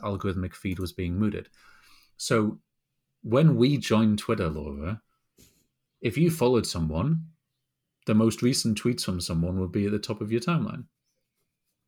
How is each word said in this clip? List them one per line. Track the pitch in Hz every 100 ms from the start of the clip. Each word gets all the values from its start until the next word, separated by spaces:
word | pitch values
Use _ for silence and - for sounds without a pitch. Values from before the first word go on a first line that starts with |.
algorithmic | 107 98 101 92 90
feed | - 101 90
was | 92
being | - 90 87
mooted. | 107 87 - _ - - _ - _ _
So | - 117 107 - _ _ _ _ _ _
when | 117 120 160 120
we | 127 139
joined | - 110 110 104
Twitter, | - 107 87
Laura, | 76 73 71 78 107 - _ _ _ - _ _ _ _ _
if | 120 127
you | 170
followed | 165 123 123 -
someone, | 87 80 80 127 165 - _ _ _ _ _ _ _ -
the |
most | 110 113 -
recent | 123 135 117 104
tweets | 123 120
from | - 92
someone | 85 82 87 92
would | 92
be | 104 101
at |
the | 104
top | - 107
of | 107
your | 117
timeline. | 143 165 110 - - _ _ _ _ _ _ _ _ _